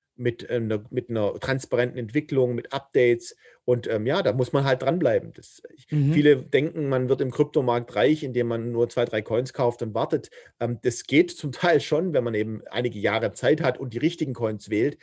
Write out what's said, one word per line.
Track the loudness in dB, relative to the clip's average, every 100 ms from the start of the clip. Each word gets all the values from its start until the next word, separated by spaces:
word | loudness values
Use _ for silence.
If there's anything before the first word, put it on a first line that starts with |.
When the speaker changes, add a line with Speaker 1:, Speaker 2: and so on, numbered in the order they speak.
| _ -6
Speaker 1:
mit, | -4 -4 -4
ähm, | -2 -2
'ner, | -4 -4
mit | -6 -4
'ner | 0 0 -2
transparenten | -4 -4 -2 0 0 -4
Entwicklung, | -4 -4 0 2 2
mit | 0 -4
Updates. | -8 0 4 4 4 -2 -18 -20 _
Und, | 0 0 0
ähm, | -2 0
ja, | 0
da | 0
muss | 0 0
man | 0
halt | 2 0
dranbleiben. | 0 2 2 2 -2
Das, | -14 -20 -20 -20
ich, | -20 _
Speaker 2:
Mhm. | 0 2
Speaker 1:
viele | 6 6 4
denken, | 2 0 0 -2 0
man | 0 2
wird | 0
im | 0
Kryptomarkt | 0 0 2 2 0 0 2
reich, | 2 2
indem | -2 -2 0
man | -2 -2
nur | 0 0
zwei, | 0
drei | -2 -2
Coins | -2 -2 -2
kauft | -2 -2 -2
und | -4
wartet. | -4 -2 -2 -4 -20 -20 -6
Ähm, | -6 -2
das | -4 -4
geht | 2 2 2
zum | -2 -10
Teil | -2 2 2
schon, | 2 -2 0
wenn | -2
man | 0
eben | -2 -4 -6 -8
einige | -4 -4 -2
Jahre | -2 0 -2
Zeit | 0 0 2
hat | 0 -2
und | -6
die | -2
richtigen | -2 -2 -6
Coins | -4 -4 -4 -4
wählt. | 0 0 -4